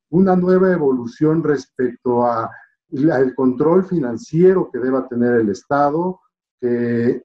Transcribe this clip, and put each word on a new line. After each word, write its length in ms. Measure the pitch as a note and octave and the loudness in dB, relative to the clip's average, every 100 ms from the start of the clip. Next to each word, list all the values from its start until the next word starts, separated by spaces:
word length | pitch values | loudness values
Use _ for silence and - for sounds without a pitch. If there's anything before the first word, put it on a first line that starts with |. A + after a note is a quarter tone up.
| _ | _
una 260 | E3 F#3+ F#3 | 0 2 2
nueva 340 | F3+ F#3 F#3 | 2 2 2
evolución 720 | F3 C#3 B2+ A#2 - D3+ D#3+ | 2 0 -2 -4 -2 0 0
respecto 840 | D3+ C#3 - - B2 A#2+ B2+ A#2+ A#2+ | 0 -2 -4 -6 -6 -4 -4 0 0
a 240 | A2+ A2 - - _ _ | -2 -6 -10 -20 _ _
la, 300 | C#3 D#3 C3+ | -2 0 2
el 160 | C3 B2+ | -2 0
control 480 | C3 B2 D3+ F#3 | -2 0 2 2
financiero 840 | F#3 F3 B2 A#2 - D#3+ F#3 F#3 D#3 | 0 -4 -4 -8 -6 2 4 4 -2
que 80 | B2 | -4
deba 280 | B2+ C3 B2+ | -2 -2 -2
tener 320 | A#2+ A#2+ A#2+ | -2 0 2
el 80 | G#2+ | 0
Estado, 720 | F#2+ - C#3+ C#3+ D3+ F3+ F#3 _ _ _ _ | -4 -4 0 0 -2 -4 -8 _ _ _ _
que 640 | B2 A#2+ A#2+ A#2 A#2 B2+ | -4 -2 -2 -2 0 -2